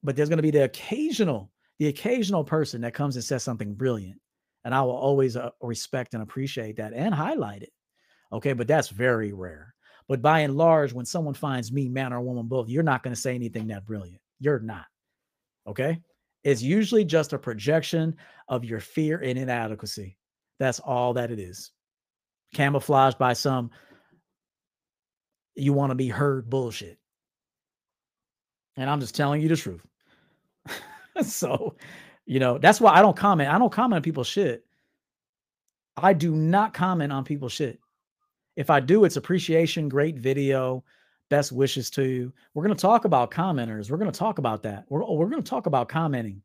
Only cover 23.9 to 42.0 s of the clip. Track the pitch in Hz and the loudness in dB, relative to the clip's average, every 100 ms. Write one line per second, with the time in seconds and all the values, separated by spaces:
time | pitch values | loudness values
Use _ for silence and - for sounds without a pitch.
23.9 | - _ _ _ _ _ _ _ _ _ | -20 _ _ _ _ _ _ _ _ _
24.9 | _ _ _ _ _ _ - 139 139 139 | _ _ _ _ _ _ -4 0 2 0
25.9 | 127 131 104 143 135 113 135 123 107 85 | 0 -2 0 0 0 -2 -4 -4 -8 -14
26.9 | 85 _ _ _ _ _ _ _ _ _ | -20 _ _ _ _ _ _ _ _ _
27.9 | _ _ _ _ _ _ _ _ - 131 | _ _ _ _ _ _ _ _ -6 -2
28.9 | 147 123 - 143 147 156 160 - 87 _ | -2 -2 -2 0 0 0 0 -2 -12 _
29.9 | _ _ _ _ _ _ _ - - - | _ _ _ _ _ _ _ -14 -14 -14
30.9 | - - - 247 - - - - - - | -20 -12 -4 -4 -2 -4 -4 -6 -10 -20
31.9 | - - _ - 131 127 120 170 214 226 | -20 -20 _ -2 2 2 6 6 8 8
32.9 | 165 208 170 202 180 139 170 240 - 247 | 10 10 8 4 4 4 4 2 2 2
33.9 | 185 147 143 120 - 180 117 _ _ _ | 2 0 -4 -2 0 0 -2 _ _ _
34.9 | _ _ _ _ _ _ _ _ _ _ | _ _ _ _ _ _ _ _ _ _
35.9 | - 175 175 170 156 156 190 220 - 185 | 2 4 4 2 2 2 4 2 0 0
36.9 | 175 143 135 131 143 131 - 143 - _ | 0 0 -2 -4 -6 -6 -4 -6 -6 _
37.9 | _ _ _ _ _ _ - 139 147 131 | _ _ _ _ _ _ -8 2 2 6
38.9 | 202 196 147 - 175 - 160 165 - 151 | 6 6 4 -2 -2 2 2 2 0 -2
39.9 | 131 151 147 123 135 139 135 127 127 - | 0 0 0 -2 0 0 0 -2 -6 -10
40.9 | _ _ _ _ 143 139 120 135 - 120 | _ _ _ _ 0 0 0 0 0 -6
41.9 | - | -2